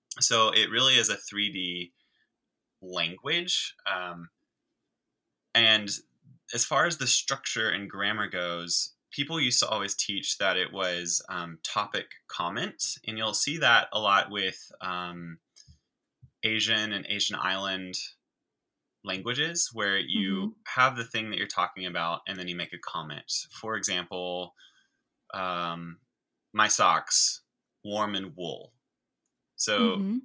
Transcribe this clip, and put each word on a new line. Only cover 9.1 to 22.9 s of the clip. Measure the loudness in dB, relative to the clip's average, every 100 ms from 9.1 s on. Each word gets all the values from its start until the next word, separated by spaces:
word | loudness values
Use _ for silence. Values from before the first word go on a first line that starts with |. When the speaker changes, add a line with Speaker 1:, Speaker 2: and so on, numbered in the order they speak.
Speaker 1:
people | -6 -4 0
used | 2 2
to | 2
always | 0 -2
teach | -2 -2 -2 -2 0
that | 2 2
it | 0
was, | 0 -2 -2 -2 -4 -4
um, | -8 -8 -8
topic | -6 -2 -2 -4 -8 -14 -12
comment, | -4 -4 -2 -6 -4 -6 -6 -8
and | -4
you'll | -2
see | 0 0 2
that | 6 6 4
a | 0
lot | 4 4 4
with, | 0 -2 -4 -12 -10
um, | -6 -6 -6 -10 -12 -14 _ _ -20 -20 _ _ _ _ -20 _
Asian | -2 0 2 0 0
and | -4 -4
Asian | -2 -2 -2
island | -2 -2 -2 -4 -6 -8 -10 -14 _ _ _ _ _ _ _ _
languages, | -6 -4 -2 -2 -2 0 -2
where | 0 0 0
you | 0 -2 0 0 -2 -6 -4
Speaker 2:
Mm-hmm. | 2
Speaker 1:
have | 2 2
the |
thing | -4 -4 -4
that | -4
you're | -4
talking | 0 -2 -2 -6
about, | -2 -2 -2 -6
and | -8
then | -6
you | -6
make | -6
a | -8
comment. | -8